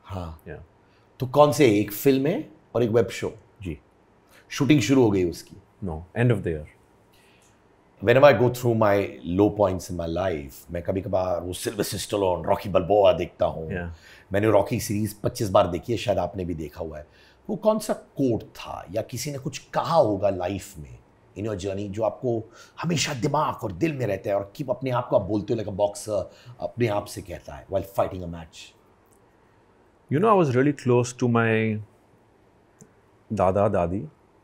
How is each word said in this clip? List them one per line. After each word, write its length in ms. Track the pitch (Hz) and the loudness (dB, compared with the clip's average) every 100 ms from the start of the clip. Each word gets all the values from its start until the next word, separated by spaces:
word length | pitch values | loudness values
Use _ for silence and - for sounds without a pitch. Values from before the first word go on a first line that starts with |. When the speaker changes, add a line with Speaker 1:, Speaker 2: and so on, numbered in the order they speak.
Speaker 1:
हाँ। 380 | - 95 85 78 | -14 -12 -12 -14
Speaker 2:
Yeah। 180 | 85 76 - _ _ _ _ - | -16 -18 -20 _ _ _ _ -10
Speaker 1:
तो 60 | 127 | 0
कौन 260 | 143 147 | 4 6
से? 280 | 139 131 104 | 6 6 6
एक 120 | 104 | 2
फिल्म 340 | - 143 135 143 | 0 2 4 2
है 240 | 240 - - _ | -2 -6 -16 _
और 80 | 117 | -2
एक 80 | 120 | 2
वेब 180 | 117 107 | 2 0
शो? 260 | - 92 - _ - | -4 -8 -10 _ -14
Speaker 2:
जी। 160 | 92 76 _ _ _ _ _ _ _ | -12 -12 _ _ _ _ _ _ _
Speaker 1:
शूटिंग 300 | - 139 151 | 0 4 4
शुरू 220 | 117 135 | 4 4
हो 80 | 113 | 4
गई 200 | 98 87 | 4 0
उसकी? 260 | - - - - _ | -4 -14 -20 -20 _
Speaker 2:
No, 80 | 95 | -10
end 360 | 80 82 - 123 | -10 -8 0 2
of 100 | 98 | 2
the 100 | 92 | -2
year। 160 | 78 76 _ _ _ _ _ _ _ _ _ _ _ _ _ | -6 -10 _ _ _ _ _ _ _ _ _ _ _ _ _
Speaker 1:
Whenever 320 | 95 127 143 110 | 4 8 8 8
I 60 | |
go 80 | 123 | 4
through 260 | 123 120 113 | 2 0 2
my 240 | 107 101 92 64 73 90 | 4 2 0 -6 -2 4
low 100 | 104 104 | 4 4
points 320 | 98 92 - | 2 0 -6
in 80 | 90 | -8
my 80 | 82 | -6
life, 640 | 85 95 78 69 - - | -4 -2 -4 -8 -16 -10
मैं 120 | 85 | -8
कभी-कभार 580 | 85 95 92 92 92 87 | -4 -4 -2 -2 -2 -4
वो 120 | 90 | -6
सिल्वेस्टर 460 | 90 117 104 - 92 | -8 -6 -4 -4 -6
स्टैलोन, 460 | - 104 92 87 | -4 0 0 0
रॉकी 240 | 90 98 101 | 0 -2 0
बल्बोआ 440 | 92 85 104 95 | 0 4 6 6
देखता 340 | 85 82 - 85 | 4 -2 -2 -2
हूँ। 220 | 76 80 | -2 -8
Speaker 2:
Yeah। 200 | 90 87 82 - - - | -8 -8 -12 -20 -20 -6
Speaker 1:
मैंने 140 | 98 107 | 0 4
रॉकी 340 | 104 - 113 | 4 2 -4
सीरीज 340 | - 104 107 | -4 -4 -4
पच्चीस 360 | - - - 104 | -6 -8 -4 2
बार 160 | 101 92 | 2 2
देखी 260 | 85 - | -2 -4
है, 60 | 107 | -4
शायद 200 | 107 92 | -2 -2
आपने 260 | 87 98 | -2 -6
भी 100 | 90 | -8
देखा 260 | 80 76 - | -8 -10 -12
हुआ 180 | 82 76 | -12 -12
है। 80 | 73 _ _ _ - | -18 _ _ _ -10
वो 60 | 208 | -2
कौन 220 | 214 220 | 0 0
सा 140 | - | -2
कोट 500 | - - - 135 107 | -8 -8 -2 0 0
था 440 | - - - 67 - | -6 -16 -14 -14 -8
या 120 | 95 | -8
किसी 280 | - 120 147 | -6 -8 -8
ने 80 | 139 | -8
कुछ 200 | 143 - | -10 -12
कहा 380 | - 156 123 165 | -6 -4 2 4
होगा 340 | 110 98 101 | 4 2 0
लाइफ 480 | 92 90 98 - 78 | 0 -4 -6 -8 -16
में, 200 | 67 60 _ _ _ 95 | -18 -20 _ _ _ -10
in 60 | |
your 120 | 110 98 | -6 -6
journey, 320 | 98 98 104 | -6 -6 -6
जो 140 | 101 | -2
आपको 480 | 107 - 127 113 - - - - | -2 -2 -4 -4 -6 -16 -20 -8
हमेशा 320 | 165 165 - | -4 -2 -2
दिमाग 500 | 135 143 143 139 - | -2 -2 0 0 -4
और 80 | 113 | -8
दिल 220 | 87 160 | -4 -4
में 120 | 139 110 | -2 -4
रहता 240 | 95 107 | -4 -2
है 60 | 101 | -2
और 160 | 101 - | -4 -8
keep 140 | 127 | -6
अपने 200 | 123 131 | -4 -2
आप 180 | 120 - | -4 0
को 80 | 127 | 0
आप 60 | |
बोलते 320 | 95 104 95 | 0 -2 -2
हो 60 | 113 | -4
like 120 | 101 | -4
a 60 | 98 | -2
boxer, 440 | 101 - 107 101 - - - - | -2 -2 -6 -4 -6 -12 -20 -12
अपने 260 | - - 117 | -10 -2 -2
आप 180 | 104 | -2
से 180 | 101 - | -6 -10
कहता 320 | 85 78 - | -12 -14 -14
है 120 | 69 - | -18 -6
while 180 | 95 | -6
fighting 360 | - - 92 92 | -2 -2 -2 -4
a 80 | 87 | -10
match? 300 | 85 82 - - _ _ _ _ _ _ _ _ _ _ _ _ _ - | -12 -16 -20 -20 _ _ _ _ _ _ _ _ _ _ _ _ _ -4
Speaker 2:
You 100 | 131 | 0
know, 140 | 226 196 | 4 4
I 80 | |
was 120 | 147 123 | 4 4
really 220 | 143 143 123 | 2 0 2
close 280 | 123 120 | 2 2
to 100 | - | -2
my 540 | 123 117 113 110 110 107 104 _ _ _ _ _ _ _ _ _ - _ _ _ - | 2 2 4 2 0 -4 -8 _ _ _ _ _ _ _ _ _ -20 _ _ _ -8
दादा, 360 | 104 92 98 104 | 0 2 4 2
दादी, 360 | 95 87 95 151 - _ _ | 2 0 -4 -8 -16 _ _